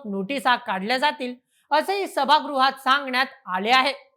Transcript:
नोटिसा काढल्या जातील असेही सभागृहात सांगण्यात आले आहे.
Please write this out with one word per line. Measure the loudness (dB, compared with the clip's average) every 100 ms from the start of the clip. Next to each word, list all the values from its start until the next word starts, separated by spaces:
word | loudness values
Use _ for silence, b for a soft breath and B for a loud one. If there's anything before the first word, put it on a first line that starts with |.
| -4
नोटिसा | -6 -4 -2 0 0
काढल्या | -2 -4 -2 0
जातील | 0 -2 -8 -10 _ _ _
असेही | 0 2 -2 -2
सभागृहात | -2 2 2 2 0 0
सांगण्यात | 0 0 0 0 -2 -2 -6 -8
आले | -4 4
आहे. | 4 4 -4 -12